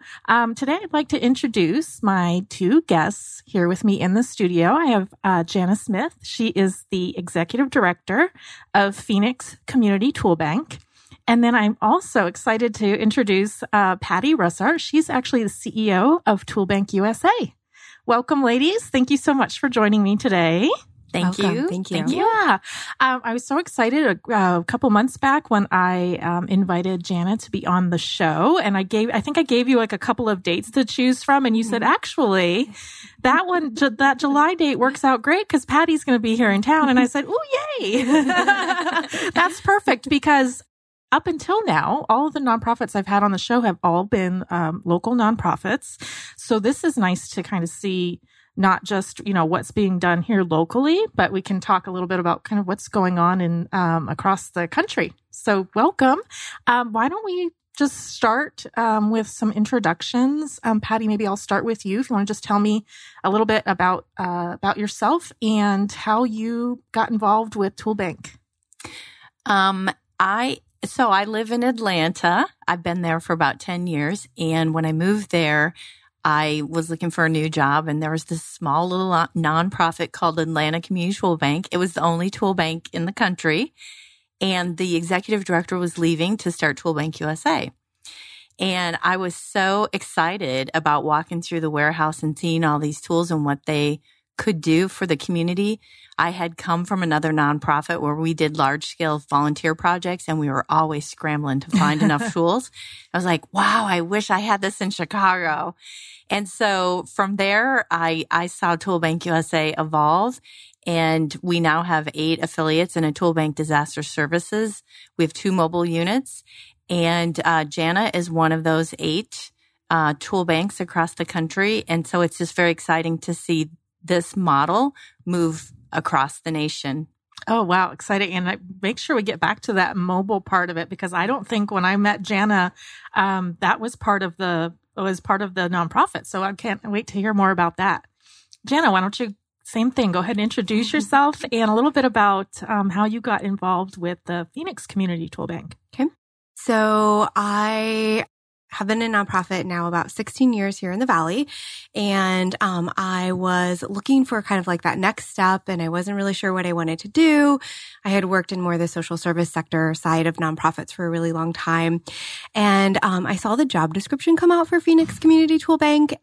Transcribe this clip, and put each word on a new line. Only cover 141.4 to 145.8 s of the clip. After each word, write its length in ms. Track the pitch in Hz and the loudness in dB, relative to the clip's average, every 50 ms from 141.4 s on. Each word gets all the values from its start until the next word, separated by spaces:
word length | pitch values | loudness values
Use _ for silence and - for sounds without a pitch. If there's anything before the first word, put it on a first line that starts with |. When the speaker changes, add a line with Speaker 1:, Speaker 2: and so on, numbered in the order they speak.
| - - 240 | -6 -4 -2
Speaker 1:
and 180 | 226 226 214 | 0 2 2
a 40 | 214 | 2
little 180 | 226 262 302 294 | 2 2 2 2
bit 120 | 294 262 | 2 2
about, 560 | 254 208 226 208 202 196 190 196 - - - - - | 2 4 4 4 4 2 0 -2 -6 -10 -14 -8 -4
um, 220 | 220 208 196 196 | -2 0 0 0
how 140 | 175 202 214 | 0 0 0
you 160 | 214 220 233 | 0 -2 -4
got 240 | 214 247 208 - - | -4 -2 -4 -2 -2
involved 540 | 196 196 196 185 185 185 175 190 190 - 185 | -4 -4 -4 -2 -2 0 -2 -2 -6 -8 -8
with 200 | 170 170 - - _ | -6 -6 -6 -8 _
the 240 | - 175 175 170 - - | -8 -6 -6 -8 -8 -10
Phoenix 320 | 277 330 381 233 - - | -10 -10 -10 -10 -12 -14
Community 440 | - - 202 190 180 175 165 160 - | -8 -4 -2 -2 -2 -2 -4 -6 -8
Tool 180 | - - - | -10 -10 -8
Bank. 300 | - 170 - - - - _ | -8 -8 -10 -12 -14 -20 _